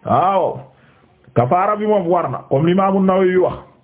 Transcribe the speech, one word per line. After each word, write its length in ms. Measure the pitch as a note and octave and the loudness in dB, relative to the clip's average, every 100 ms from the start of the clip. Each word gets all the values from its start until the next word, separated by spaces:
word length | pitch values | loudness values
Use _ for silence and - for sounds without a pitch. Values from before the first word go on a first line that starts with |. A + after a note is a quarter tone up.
| - | 0
Waaw. 520 | A#2+ F3+ G3 D3+ B2+ - _ _ _ _ _ - | 0 0 0 -2 -6 -16 _ _ _ _ _ -4
Kafaara 420 | - B2 F3+ G3+ G#3+ | -2 0 0 0 -2
bi 100 | G#3+ | 0
moom 200 | G#3 E3+ | 0 0
war 220 | F3+ D3+ | -2 -2
na, 80 | C3 - | -8 -4
comme 180 | C3+ E3 | 0 2
l'imam 300 | F#3 G3 G3 | 2 2 2
An-Nawawi 400 | F#3+ F#3 F#3 F#3 | 2 2 2 2
wax. 180 | E3+ - - _ | 0 -4 -18 _